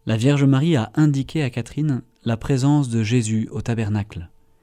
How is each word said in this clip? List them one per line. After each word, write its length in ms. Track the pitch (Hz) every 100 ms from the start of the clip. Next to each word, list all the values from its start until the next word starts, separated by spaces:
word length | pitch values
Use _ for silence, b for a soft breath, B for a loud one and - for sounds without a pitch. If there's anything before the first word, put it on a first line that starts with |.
| -
la 120 | 113
Vierge 260 | 123 143
Marie 320 | 139 135 160 151
a 160 | 110 -
indiqué 460 | 151 139 127 160
à 80 | 135
Catherine 540 | 123 113 - 151 127 - _
la 140 | - 113
présence 520 | - 135 135 147 135
de 140 | 117
Jésus 440 | 107 123 110 110 113
au 100 | -
tabernacle, 680 | 107 113 107 104 101 - 82 _ _ _